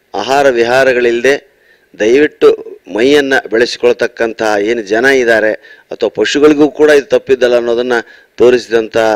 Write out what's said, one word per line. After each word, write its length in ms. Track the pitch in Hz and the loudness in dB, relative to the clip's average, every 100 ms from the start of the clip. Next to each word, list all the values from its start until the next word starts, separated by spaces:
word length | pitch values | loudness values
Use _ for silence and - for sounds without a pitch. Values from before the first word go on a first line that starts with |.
| _ | _
ಆಹಾರ 340 | - 107 139 139 | -10 -2 2 2
ವಿಹಾರಗಳಿಲ್ಲದೆ, 1040 | 120 117 131 131 123 120 117 123 139 - _ _ _ _ 90 | 2 0 2 0 0 -2 0 -2 -2 -6 _ _ _ _ -4
ದಯವಿಟ್ಟು 800 | 107 131 151 - 151 - - - - | 0 2 0 2 2 2 -6 -18 -12
ಮೈಯನ್ನ 380 | 98 131 147 139 135 - | -4 0 0 0 -4 -2
ಬೆಳೆಸಿಕೊಳ್ತಕ್ಕಂತಹ 1040 | 110 120 - 123 117 117 - 117 107 110 104 | -2 -2 0 -2 0 -4 -4 -6 -4 -4 -2
ಏನು 220 | 104 120 | -2 -4
ಜನ 220 | 98 107 | -4 -2
ಇದ್ದಾರೆ, 480 | 131 135 117 113 107 - - - _ | 0 0 2 0 0 -4 -12 -20 _
ಅಥವಾ 180 | - 107 | -6 -6
ಪಶುಗಳಿಗೂ 600 | - 107 147 147 147 151 | -2 -2 2 2 4 0
ಕೂಡ 200 | - 151 | 2 2
ಇದು 160 | 147 120 | 2 2
ತಪ್ಪಿದ್ದಲ್ಲ 500 | 127 - 131 123 120 | -4 0 0 2 0
ಅನ್ನೋದನ್ನ 360 | 120 117 123 120 - - _ | 0 -4 -2 -4 -6 -18 _
ತೋರಿಸಿದಂಥ 640 | - 120 123 - 113 110 117 113 | 0 2 2 0 -4 -2 -2 0